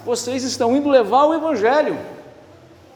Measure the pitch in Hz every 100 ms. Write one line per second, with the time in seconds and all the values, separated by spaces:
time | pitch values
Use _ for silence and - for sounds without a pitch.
0 | - 226 - 254 254 - 240 262 285 269
1 | 208 247 302 320 311 262 214 285 269 156
2 | - - - - - - - - -